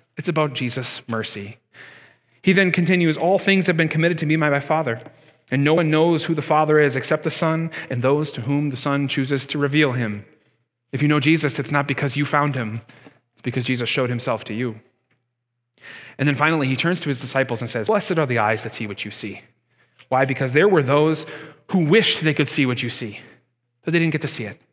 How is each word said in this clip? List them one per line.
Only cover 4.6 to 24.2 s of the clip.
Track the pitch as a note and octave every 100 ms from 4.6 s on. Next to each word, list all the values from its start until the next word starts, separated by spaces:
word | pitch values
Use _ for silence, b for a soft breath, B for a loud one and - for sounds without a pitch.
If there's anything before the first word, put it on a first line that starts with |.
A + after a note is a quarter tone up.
| C#3 D#3+ C#3+ A#2 - b b b b
and | C3
no | C#3+
one | E3 D#3
knows | D#3 E3+ D#3+
who | D#3
the | D#3
Father | - D#3 D#3 D3+
is | C#3+ C3
except | - D#3
the | D#3
Son | - D#3+ D#3+ E3 B B
and | A#2+
those | C3 D3 D3+
to | -
whom | A2+ C#3+ D3
the | B2+
Son | D3 C#3+ C3+
chooses | - C3 C#3 B2+
to | D3
reveal | C#3 D3+ C#3+
him." | B2 A2 G#2 - _ _ _ _ _ _
If | B2+
you | D3
know | D3+
Jesus, | D3+ D#3+ D3+ -
it's | C3
not | D3 C#3+
because | C3+ C#3 C#3+
you |
found | C#3+ D3 D3 C3
him. | A2 A2+ - B B B _
It's | _
because | B2+ B2+
Jesus | B2 B2 A#2
showed | - B2
himself | A#2+ C3 A2 -
to |
you. | G#2+ B2 A2 _ _ _ _ _ _ _ _ _ _ B B B B
And | C#3+
then |
finally, | B2+ D3+ D#3+ C3
he |
turns | B2+ E3 F3+
to | D3
his | B2
disciples | B2 C3+ C3 A#2
and | A#2
says, | A#2+ G#2
"Blessed | G#3+ - E3
are | C3+
the | A#2
eyes | G#2+ A2
that | A2
see | - G#2+
what | G2
you | G#2
see." | - G#2 G2 - _ _ b b b b
Why? | B2+
Because | C3+ C3 C3
there | C#3 G3+
were | F3
those | B2+ D3 D#3 D#3 - B B B -
who | F#3+
wished | D3+ A3 - -
they | D#3
could | D3 C#3
see | - C3
what | B2
you | B2
see, | - A2 G2+ B B _ _ _ _
but | -
they | E3
didn't | E3
get | D3+